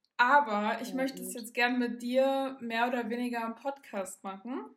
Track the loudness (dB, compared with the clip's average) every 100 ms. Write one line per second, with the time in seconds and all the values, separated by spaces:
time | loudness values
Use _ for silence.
0 | _ 2 6 6 6 2 0 -2 -4 -2
1 | -2 -4 -10 -10 -6 0 2 2 0 -2
2 | 0 4 4 2 -2 -6 -4 0 0 0
3 | -2 -4 -2 -4 -6 -6 -8 -8 -8 -6
4 | -6 -8 -10 -10 -8 -8 -10